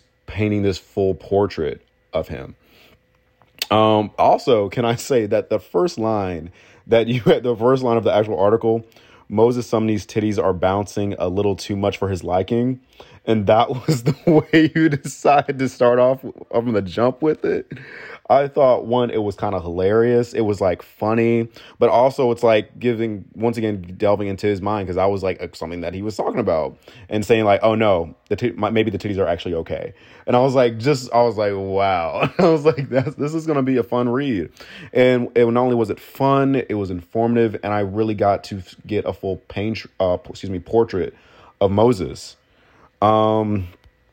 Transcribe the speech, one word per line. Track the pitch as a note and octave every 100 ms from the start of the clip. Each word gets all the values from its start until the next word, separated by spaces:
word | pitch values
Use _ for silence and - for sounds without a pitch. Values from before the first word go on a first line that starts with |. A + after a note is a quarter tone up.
| _ _ -
painting | F#2 G#2+ G#2
this | G2 F2+
full | _ - F#2+
portrait | F2 - G2 G2+ - D2 B1 _ _ _
of | E2 D#2+
him. | C2 - - _ _ _ _ _ _ _ _ _ - -
Um, | G#2+ A2 G#2+ G2+ -
also, | G#2 A3 D3 A2+ G2
can | - A#2
I |
say | A#2 - B2+ G#2
that | A2 -
the | G#2+
first | - F3 F3+ -
line | A2 G#2+ F#2+ E2+ E2 - _ _ -
that | A2+ A2+
you | B2+
<laughs> |
the | - C#3+ B2
first | A2 A#2+ C3
line | B2+ A#2
of |
the | G#2
actual | G2 G#2+ F2
article, | G2+ A2+ A2+ A2+ A2+ - _ - -
"Moses | G#2+ A#2 B2 A#2
Sumney's | A2+ A2 G#2+ -
titties | A2+ G#2+ G2+
are | F2+
bouncing | F2+ F#2 G2 G2+ - G2+ -
a | F2+
little | F#2 G2+ F#2+
too | - G2+
much | G2+ -
for | G2
his | F#2
liking." | F2 F#2 F#2+ A#2 B2+ B2+ _ - - - -
And | A2 G2
that | G#2+ A#2
<laughs> | B2+ -
was | C3+
the | B2 - -
way | D#3 - E3 D#3
you | E3 D#3+
decided | C#3+ D3 - - C#3+ C#3 C3+
to | B2+
start | - B2 B2
off | B2+ C3 A2+ - -
from | A#2 A#2+
the | G#2+
jump | F#2+ F2 B2 -
with | D#3 D3+
it. | G3 - - - - - - - -
I | C3 C#3+
thought, | D#3 C3 A#2+ A2+
one, | B2 A#2+
it | A2
was | G#2 G2
kinda | G#2 F#2+
hilarious. | F2 F2 F#2 A2+ A#2 A#2+ A#2+
It | -
was, | G#2+ G2
like, | F#2+ F2
funny, | - - G#2+ A2+ A#2 A#2 A2+ - - -
but | A#2
also | A2+ C3 C3+ B2
it's, | A#2
like, | A#2 A2 F#2 -
giving, | B2 A2 A2+ G#2 F2+
once | - A#2 A#2
again, | A2 G2+ F2 F#2
delving | G2+ G2+ G2+
into | F#2+ G#2
his | G2
mind, | G2+ G#2+ F#2
'cause | F2+
that | G2
was, | G2+
like, | F#2 - F2
something | - E2 F2
that | E2+
he | F#2
was | G#2+ G2+
talking | - E3+
about | G2 D#2+ C#2 - - - -
and | G#2+
saying, | G2+ A2+
like, | G#2+ G2+
"Oh | A2
no, | A2 A2 F2+ D#2+ - -
the | G2+
tit-, | A#2+ -
my, | G#2
maybe | A2 A2
the | G2
titties | G#2+ F#2+
are | F2
actually | E2+ F#2 E2
okay." | D#2+ D2 - - - - -
And | B2
I |
was | C3+
like, | C3 A#2+ A2+
just, | B2 C#3 B2
I | A#2+
was | A#2+ G#2+
like, | G#2
"Wow." | G2 G2 F#2+ G2 F#2 D#2+ F2+ C#3+
<laughs> | -
I | F3+
was | D#3+
like, | D3+ D3+ B2
"That's, | B2 A#2+ -
this | D3
is | D#3+ D#3+
gonna | D3
be | C3 B2+
a |
fun | A#2 B2 B2
read." | B2 C#3+ G2+ D#2+ - - - -
And | B2 B2+ B2+ A#2+
it, | - A#2
not | A#2+
only | B2+ A#2+
was | G#2
it | -
fun, | - - C3+ C#3 C#3
it | C3+ -
was | G#2 F#2+
informative, | F2+ - A2+ A#2 A#2+ A2+ G2+
and | G2+
I | G#2
really | G2 G2+ A2
got | G2+ G2+ F#2+
to | - G2+
f-, | - - -
get | G#2
a | G2+
full | F#2+ F#2+ F#2 -
paint, | G2 G#2+ G#2+ - -
uh, | F#2+ F2+
p-, | -
excuse | - G2
me, | F#2
portrait | - A2+ A2+ F#2 C#2+ - _ - - -
of | G2
Moses. | G2+ A#2 G#2 C#2+ - - - _ _ _ _ _ -
Um, | G#2 A2 G#2+ A2 G#2+ G2+ F2 - _ _ _